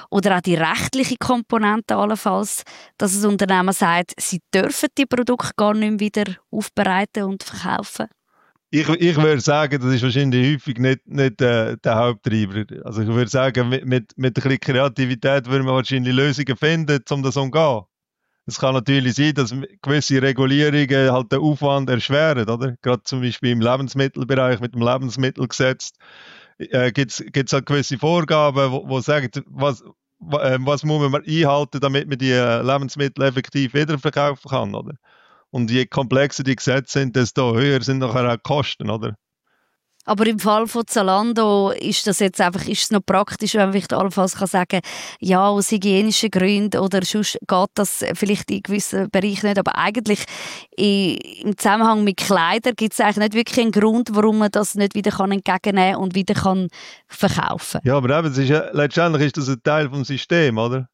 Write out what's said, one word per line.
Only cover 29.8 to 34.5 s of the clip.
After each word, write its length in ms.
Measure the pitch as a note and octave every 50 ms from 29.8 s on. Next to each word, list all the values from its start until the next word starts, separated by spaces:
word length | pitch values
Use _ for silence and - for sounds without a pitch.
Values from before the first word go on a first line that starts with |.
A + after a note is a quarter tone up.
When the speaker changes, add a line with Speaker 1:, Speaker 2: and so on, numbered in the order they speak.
| - G#2 - _ _ _ _ -
Speaker 2:
wa-, 240 | - D#3+ D3 D3 C#3
äh, 140 | C3 C3 B2+
was 220 | B2+ C#3 D3 C3+ D3+
muss 260 | D3+ D3+ D3+ C#3+ C3+
man 140 | C3+ D3 -
einhalten, 560 | - D#3 E3 D#3+ C#3 C#3+ D3 D3 - - C3+
damit 300 | C#3 C#3 C3+ C#3+ D3+ D3+
man 80 | C#3
die, 140 | A#2+ C3+ C3
äh, 300 | B2+ B2 B2 A#2+ A#2 A#2 A#2+
Lebensmittel 600 | B2+ C#3 C#3 C#3 B2 - D3 C#3+ C3 - - C3+
effektiv 500 | C3+ B2 C3 A2+ - - C#3+ C3+ A#2 C#3
wiederverkaufen 760 | C#3+ D3+ D3 D3+ C3+ - D3+ - D3 C#3+ D3 C#3 - -
kann, 260 | -